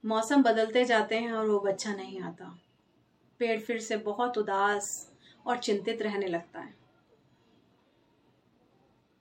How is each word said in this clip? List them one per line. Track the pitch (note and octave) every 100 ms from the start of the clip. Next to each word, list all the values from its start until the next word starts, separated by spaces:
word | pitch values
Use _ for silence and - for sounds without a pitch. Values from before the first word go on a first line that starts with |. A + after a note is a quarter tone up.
| G#3+
मौसम | G#3+ A3+ C#4
बदलते | A#3+ A3 A3 B3 A#3+
जाते | A3+ - A3
हैं | A#3
और | A3+ G#3+
वो | G#3
बच्चा | G3 G3 G#3+ G3
नहीं | F#3+ F#3+
आता। | F3 E3+ F3+ F3 _ _ _ _ _ _ _ _
पेड़ | A#3 A3
फिर | A3 A3+
से | - G#3+
बहुत | G#3 G#3 A#3+ A3+
उदास | G3+ G3 G3+ G#3 G3+ - - - - - -
और | A#3+
चिंतित | - G3+ A3+ A3
रहने | G#3+ G3+ F#3+
लगता | E3+ - -
है। | - - _ _ _ _ _ _ _ _ _ _ _ _ _ _ _ _ _ _ _ _ _ _ _ _